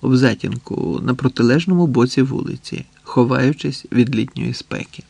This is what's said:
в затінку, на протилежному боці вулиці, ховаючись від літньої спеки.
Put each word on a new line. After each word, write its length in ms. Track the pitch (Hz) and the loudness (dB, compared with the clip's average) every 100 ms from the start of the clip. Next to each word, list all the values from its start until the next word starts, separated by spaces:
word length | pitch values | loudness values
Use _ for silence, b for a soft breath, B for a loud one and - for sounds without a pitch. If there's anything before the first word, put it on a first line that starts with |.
в 160 | 127 131 | 4 4
затінку, 800 | 127 107 - 113 - - - 76 | 4 2 -4 -8 -8 -6 -4 -4
на 100 | 123 | -4
протилежному 720 | 127 135 - 120 135 170 180 170 | 0 -2 2 2 2 2 2 2
боці 340 | 120 120 - | 2 2 2
вулиці, 640 | 131 - - - - - - _ | 0 0 -6 -10 -10 -12 -12 _
ховаючись 800 | - - 123 131 131 147 147 139 - | -6 0 2 4 2 0 -4 -8 -4
від 240 | 120 123 110 | 2 2 2
літньої 380 | - - 120 | -4 -4 -6
спеки. 500 | 123 - - - - - | -6 -8 -10 -10 -16 -20